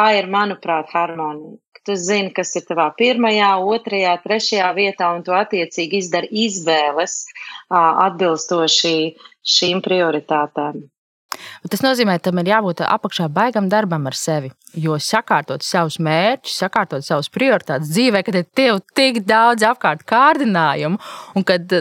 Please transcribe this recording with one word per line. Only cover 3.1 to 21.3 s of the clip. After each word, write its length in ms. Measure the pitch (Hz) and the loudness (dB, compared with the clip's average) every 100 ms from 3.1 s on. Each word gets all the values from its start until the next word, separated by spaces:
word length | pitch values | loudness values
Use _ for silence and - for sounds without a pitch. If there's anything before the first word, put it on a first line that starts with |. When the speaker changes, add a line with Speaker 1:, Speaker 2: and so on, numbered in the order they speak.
| 240 226 214 202 190 | 2 2 4 4 2
Speaker 1:
otrajā, 500 | 196 226 226 202 185 175 | 0 -2 -2 -2 0 0
trešajā 500 | - 220 - 208 185 | -2 -2 0 0 0
vietā, 380 | 175 202 196 175 | 0 -2 0 -2
un 140 | 175 175 | -2 -2
tu 80 | |
attiecīgi 640 | 185 208 190 165 - 165 196 | 0 0 -2 -2 -4 -4 -4
izdari 320 | 180 175 180 214 | -2 -4 -2 -2
izvēles, 800 | 226 190 165 160 147 147 185 - - - - - | -2 -2 0 2 2 0 -4 -6 -12 -16 -18 -18
ā, 180 | - 180 160 156 | -2 2 4 4
atbilstoši 920 | 190 170 180 156 - 175 160 - 170 160 160 - - _ | 2 2 0 0 -2 0 2 2 0 0 -2 -6 -20 _
šīm 400 | - - 175 185 | -2 0 0 -2
prioritātēm. 1000 | 185 185 165 151 - 151 147 - 147 147 143 _ _ _ _ - - - | 0 0 2 -2 -2 -2 -2 -4 -6 -8 -14 _ _ _ _ -16 -16 -16
Speaker 2:
Un 120 | - | -8
tas 100 | 208 | -2
nozīmē, 380 | 269 254 214 175 | 0 2 2 0
tam 220 | 185 180 | 0 0
ir 100 | 175 | 2
jābūt 320 | 220 196 170 | 2 0 -2
apakšā 460 | 165 220 202 - 160 | 0 0 -2 -4 -2
baigam 380 | 160 240 226 190 | 0 0 0 2
darbam 340 | 208 202 160 | 2 2 -2
ar 120 | 135 - | -4 -6
sevi, 340 | - 156 131 - - | -4 -4 -4 -12 -14
jo 260 | 165 156 151 | -6 -2 -2
sakārtot 680 | - 220 - 165 139 139 | 0 -2 2 0 0 -6
savus 340 | - 185 160 - | -2 -2 -2 -2
mērķus, 580 | 156 160 208 277 - - | 0 2 2 0 -6 -4
sakārtot 460 | 190 226 185 139 - | -2 -2 -2 -4 -2
savus 240 | 151 - | -2 -2
prioritātes 640 | - 269 202 - 139 151 | 0 2 2 0 -6 -2
dzīvē, 300 | 170 254 196 | 0 2 2
kad 140 | 202 185 | 0 -2
ir 120 | 170 | -2
tev 320 | - 262 196 - | 0 2 2 -2
tik 320 | - 262 233 | 0 2 2
daudz 400 | 190 220 233 233 | 2 4 4 4
apkārt 400 | 220 240 180 151 | 2 2 0 -2
kārdinājumu, 920 | - 226 285 311 233 180 151 147 151 196 - - - | 0 4 4 4 2 2 2 0 -2 -4 -6 -16 -6